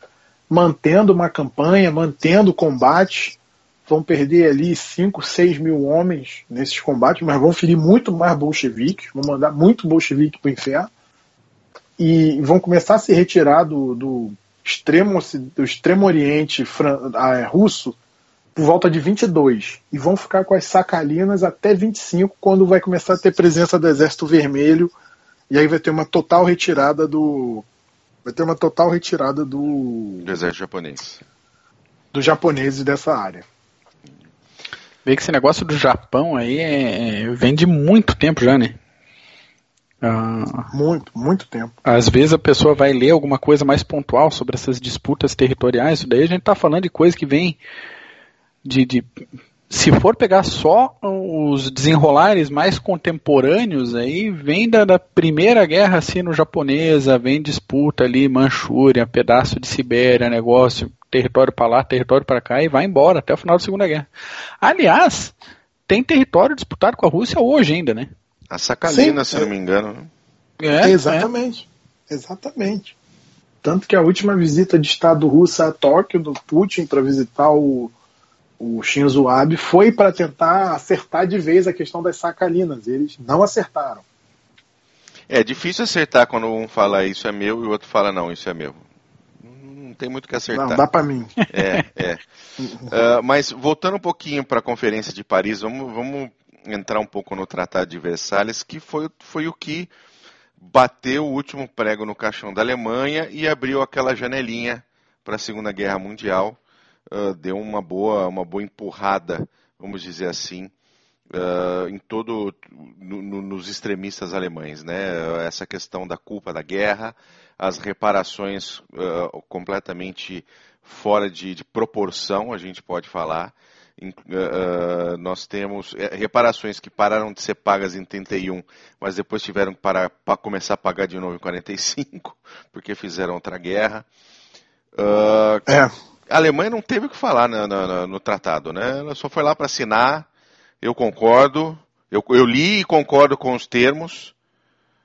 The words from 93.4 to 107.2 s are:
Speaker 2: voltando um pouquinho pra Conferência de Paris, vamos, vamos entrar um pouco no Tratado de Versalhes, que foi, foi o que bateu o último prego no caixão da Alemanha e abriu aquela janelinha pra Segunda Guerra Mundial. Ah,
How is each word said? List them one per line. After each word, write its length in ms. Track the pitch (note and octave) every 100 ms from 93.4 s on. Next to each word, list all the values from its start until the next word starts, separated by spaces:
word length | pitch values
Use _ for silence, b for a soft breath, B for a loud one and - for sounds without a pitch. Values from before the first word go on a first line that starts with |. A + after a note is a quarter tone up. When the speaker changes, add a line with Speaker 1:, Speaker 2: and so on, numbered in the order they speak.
| C#3
Speaker 2:
voltando 460 | B2+ C#3 D3+ F#3 G3
um 40 |
pouquinho 440 | F3 - D3+ C#3+
pra 180 | C3 A#2
Conferência 500 | A#2+ A#2 A#2 G#2+ G#2+
de 120 | -
Paris, 380 | G#2 F#2+ G2+ G#2+
vamos, 300 | G#2+ B2+ C3+
vamos 380 | A2+ B2 C#3 C3 _ _ _ -
entrar 320 | G#2 F#2+ G#2+
um 80 | G#2+
pouco 300 | G2+ - F#2+
no 100 | F#2+
Tratado 440 | F2+ F2+ F#2+ F2+
de 80 | E2+
Versalhes, 640 | D#2+ E2+ - G2+ G#2 A2+
que 180 | - D#3+
foi, 300 | - D#3 D#3 -
foi 280 | _ E3 D#3
o 60 |
que 340 | - - D#3 F3+ b b b b b b _
bateu 720 | F2+ C3 B2+ - C3 C3+ D3+
o 60 |
último 360 | C3+ C#3 C#3+ C3
prego 380 | - G#2+ G#2+ G#2+
no 80 |
caixão 400 | G#2 A2 G#2+ G#2+
da 80 | G2
Alemanha 640 | A2+ B2+ A2+ A#2+ C3+ D3+ D#3+
e 160 | D3+ D#3
abriu 360 | D3 C3 C3+
aquela 320 | C3+ C#3+ C3
janelinha 680 | B2 B2 C3 B2 A2+ A#2+ A#2+ _ _ _ _
pra 140 | - G#2+
Segunda 340 | - G#2+ G#2+
Guerra 260 | F#2+ G2 G2
Mundial. 580 | F#2+ G#2+ G#2+ F#2 G2 - _ _ _ _ _
Ah, 240 | G2+